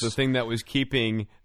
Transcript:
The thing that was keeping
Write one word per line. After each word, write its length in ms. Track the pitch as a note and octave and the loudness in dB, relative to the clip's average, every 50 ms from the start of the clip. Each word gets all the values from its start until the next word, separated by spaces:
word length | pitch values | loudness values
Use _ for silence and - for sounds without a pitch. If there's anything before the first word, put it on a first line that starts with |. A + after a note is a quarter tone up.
The 100 | - A2+ | -4 -2
thing 220 | - - C3+ C3 C3 | 0 0 2 2 2
that 120 | B2+ A#2+ | 0 0
was 180 | A2+ A#2 A2 - | 0 -2 -4 -4
keeping 640 | - - C#3 C3+ - C3+ B2+ A2+ A2 A2 A2 G#2 - - - - | -2 -2 0 0 0 0 0 2 2 0 -2 -4 -6 -10 -10 -4